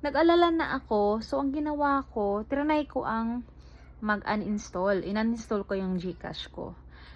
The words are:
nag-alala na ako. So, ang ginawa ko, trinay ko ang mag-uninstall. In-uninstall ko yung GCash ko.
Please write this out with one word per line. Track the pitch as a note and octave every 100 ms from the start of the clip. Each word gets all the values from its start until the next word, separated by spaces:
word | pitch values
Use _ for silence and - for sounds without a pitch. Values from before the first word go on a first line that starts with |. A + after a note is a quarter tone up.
| D4
nag-alala | C#4 E4 E4+ E4+
na | E4 D#4 C4+
ako. | - G#3+ G#3 A3
So, | A3 C#4
ang | C#4
ginawa | C#4+ D4+ D4 C#4+ C#4 C4+
ko, | - G3+ G3+ A3
trinay | C#4 D4 D4+ D4
ko | C4+
ang | A#3+ A3+ A3+ A#3+ A#3+ - - - - -
mag-uninstall. | G#3+ G#3 - G#3+ G#3 G#3 - F3+ F#3+ G3
In-uninstall | F3 G#3 A3+ A#3 - G#3+ G3
ko |
yung | G3 F#3+ F#3
GCash | F3+ F3 E3+ D#3+ -
ko. | - F3+ F3+ - - -